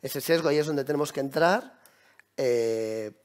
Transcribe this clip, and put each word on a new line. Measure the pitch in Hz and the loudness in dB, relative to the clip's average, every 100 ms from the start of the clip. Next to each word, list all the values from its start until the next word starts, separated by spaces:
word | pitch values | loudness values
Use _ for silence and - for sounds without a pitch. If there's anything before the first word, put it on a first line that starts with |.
ese | 135 143 | -8 -8
sesgo, | - 165 160 | 0 2 4
ahí | 147 | 2
es | 151 | 2
donde | 147 | -2
tenemos | 135 143 143 | 0 0 -2
que | - | -2
entrar, | 139 156 165 208 262 - - _ _ _ - - | -4 2 2 2 -2 -20 -20 _ _ _ -20 -4
eh, | 131 120 113 113 110 110 107 104 | 0 2 2 -2 -4 -6 -8 -12